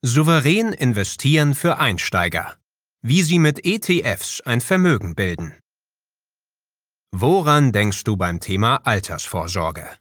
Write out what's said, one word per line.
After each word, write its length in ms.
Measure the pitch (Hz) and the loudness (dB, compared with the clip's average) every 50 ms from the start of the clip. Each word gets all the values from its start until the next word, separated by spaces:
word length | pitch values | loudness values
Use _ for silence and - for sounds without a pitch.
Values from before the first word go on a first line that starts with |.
Souverän 720 | - 127 117 147 156 156 170 156 127 139 175 214 226 226 - | -2 0 2 2 4 4 2 2 4 2 2 2 0 -2 -4
investieren 800 | - 143 127 117 104 98 - - - - 131 151 156 147 147 143 | -2 0 0 0 0 -2 -6 -6 -4 0 2 2 4 4 2 0
für 220 | - - 175 156 | 0 0 -2 0
Einsteiger. 800 | - 151 127 98 87 - - - 92 87 87 82 82 80 - - _ _ _ _ _ _ _ _ _ - | 2 0 0 0 -2 -4 -2 -2 0 -2 0 -2 -4 -8 -8 -14 _ _ _ _ _ _ _ _ _ -2
Wie 180 | 117 135 185 | 0 2 2
Sie 180 | 185 151 175 170 | 4 4 2 4
mit 280 | 160 151 147 - - | 4 2 2 0 -2
E 120 | 180 202 226 | -4 -4 -4
T 240 | - - 180 165 - | 0 0 0 0 0
Fs 380 | 127 98 - - - - - | -2 -4 -4 -6 -12 -12 -12
ein 220 | - - 120 120 - | -4 -2 -2 -2 0
Vermögen 520 | - 190 185 185 180 156 104 85 87 82 | 0 2 2 4 4 2 2 -2 -6 -4
bilden. 400 | - 101 92 87 82 87 78 - _ _ _ _ _ _ _ _ _ _ _ _ _ _ _ _ _ _ _ _ _ _ _ _ _ _ _ _ _ _ _ - | -2 -2 -2 -2 -6 -8 -12 -14 _ _ _ _ _ _ _ _ _ _ _ _ _ _ _ _ _ _ _ _ _ _ _ _ _ _ _ _ _ _ _ -6
Woran 580 | 95 98 139 175 196 170 151 147 147 147 131 104 | -2 2 2 2 2 4 4 4 6 4 4 4
denkst 320 | 104 104 104 95 - - | 2 2 2 0 -2 -2
du 120 | 113 107 | -4 -2
beim 240 | 95 92 87 85 85 | -2 -2 -4 -4 -6
Thema 360 | - - 95 95 107 117 131 - _ | -6 -4 -2 0 2 2 0 0 _
Altersvorsorge? 1000 | 127 113 98 92 - 95 87 - - - 92 82 85 90 92 82 82 80 80 78 - - _ | 0 -2 -2 -2 -6 -10 -10 -10 -8 -6 -6 -6 -4 -4 -2 -2 -4 -4 -6 -14 -16 -18 _